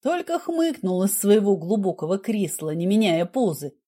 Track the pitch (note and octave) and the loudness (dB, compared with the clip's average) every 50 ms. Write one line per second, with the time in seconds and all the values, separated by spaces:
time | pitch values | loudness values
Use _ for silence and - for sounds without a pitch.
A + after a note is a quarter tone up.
0 | _ C4 E4+ F4+ E4+ - E4+ F4 - - E4+ E4 E4 E4 D4 - - F#3+ F#3 F3+ | _ 0 -2 -2 -2 -4 -4 -4 -4 -4 -2 0 0 0 0 -2 -2 -2 0 2
1 | F#3+ G3 - - - G3 G3+ G#3+ G3+ G3+ G3 F3+ D#3 E3+ G#3 G#3+ G3 F#3+ E3 - | 0 0 0 0 4 4 4 4 6 4 0 0 0 -2 -2 0 0 -2 -2 -4
2 | - D#3 F#3 G3 F#3+ - A3+ G#3+ G3 D#3 - - D#3 D#3 D3+ E3 E3+ F#3 G3+ G#3+ | -4 -4 -4 -4 -2 -4 -2 -2 -2 -4 -4 -6 -6 -6 -4 -2 0 2 2 4
3 | A3+ G3+ E3 D#3+ F3 - _ C4 B3+ G3+ D#3+ C3 C#3+ C#3+ - _ _ | 4 4 2 2 0 -2 _ -2 0 0 -2 -4 -8 -12 -14 _ _